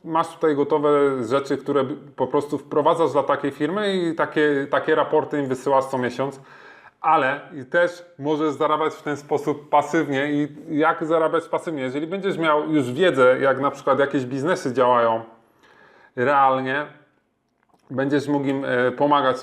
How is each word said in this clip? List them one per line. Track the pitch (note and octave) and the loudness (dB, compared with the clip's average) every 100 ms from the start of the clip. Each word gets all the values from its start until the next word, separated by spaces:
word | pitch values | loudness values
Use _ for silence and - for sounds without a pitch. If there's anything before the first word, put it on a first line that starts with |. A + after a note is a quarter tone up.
masz | E3+ D#3+ E3 | -4 -2 -2
tutaj | - D#3+ C#3+ | -2 0 2
gotowe | C#3 D3+ D3 D3 C#3+ C3+ | 2 2 2 4 2 0
rzeczy, | A2 C#3 C#3 C#3 | -2 -2 -2 -4
które | - C#3 | -2 0
b-, | B2+ D3 - - | 0 -4 -12 -6
po | B2+ | -2
prostu | D3 C#3+ D3+ | -2 -2 -6
wprowadzasz | - D3+ D3 E3 D#3 | -4 0 2 2 2
dla | C#3 | 2
takiej | C3+ C#3 C#3+ | 0 0 -2
firmy | C3+ D3 G3 G#3 F#3+ | -4 -4 -2 -2 -2
i | E3+ | -2
takie, | D#3+ D3 D#3 D3+ C#3+ C#3 | -2 -2 0 2 0 0
takie | C#3 D3+ | -2 2
raporty | D#3 C#3 D3+ C3+ D3 | 0 2 0 0 -4
im | C3+ | -4
wysyłasz | B2+ C#3 C3+ | -4 0 0
co | C3 C3 | 0 -2
miesiąc. | B2 - C#3 C#3 - - - - - _ | -4 -4 -6 -8 -18 -20 -20 -20 -20 _
Ale | E3 D#3 C3 C#3+ - D#3+ | 0 2 2 -2 -8 -16
i | |
też | B2+ F3 F3 - - - | -4 0 0 -2 -16 -8
możesz | C#3+ D3+ D#3 | -4 0 -2
zarabiać | C3 D3+ D3+ D#3 | 0 0 0 -2
w | - | -4
ten | D3+ C#3+ | -6 -8
sposób | - D3 - D3 - | -4 -2 -2 -4 0
pasywnie. | D3 C#3+ E3 C#3+ C3+ C#3+ | 0 2 0 0 -2 0
I | D3 D3 D3 - | -2 -4 -6 -6
jak | D3 D#3 E3 | 0 0 0
zarabiać | D#3 E3 D#3 D#3+ - | 0 0 2 0 -2
pasywnie? | D#3+ F3 D3+ | -6 -6 -6
Jeżeli | C3 C#3+ D#3+ | -6 -6 -6
będziesz | G3 F#3+ D#3+ | -6 -6 -2
miał | D#3+ D3+ D#3 | 0 0 2
już | D#3 B2 | 0 0
wiedzę, | B2+ F3+ C3 B2+ C3 | 0 2 4 4 4
jak | C3+ C3 | 2 0
na | C#3 | -2
przykład | - - C3+ | -2 0 2
jakieś | C#3 C#3+ | 2 0
biznesy | B2 C3+ D3 F3+ C#3 | -4 -4 -2 -2 -2
działają | B2 B2 A#2+ A#2 A2+ A2+ - _ _ _ _ - _ _ - | 2 4 4 2 0 -6 -18 _ _ _ _ -20 _ _ -2
realnie, | B2 C#3+ C3+ C3 C3 C#3 D3 - _ _ _ _ _ _ _ _ - | 2 4 4 2 0 -4 -6 -12 _ _ _ _ _ _ _ _ -10
będziesz | B2+ C#3 C#3+ C#3 | -4 0 0 0
mógł | D3 C3+ | -2 -2
im, | C3+ | -4
e, | C3 B2+ B2 | -2 0 0
pomagać, | B2 D3 D3 C3 B2+ | 2 2 2 2 -2